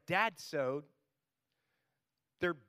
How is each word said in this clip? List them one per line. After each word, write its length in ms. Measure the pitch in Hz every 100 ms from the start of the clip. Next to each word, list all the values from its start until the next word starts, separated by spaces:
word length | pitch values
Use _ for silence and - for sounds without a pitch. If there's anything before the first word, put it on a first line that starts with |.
| -
dad 320 | 180 220 175
sowed, 460 | - 151 127 143 147 _ _ _ _ _ _ _ _ _ _ _ _ _ _ -
they're 160 | 175 156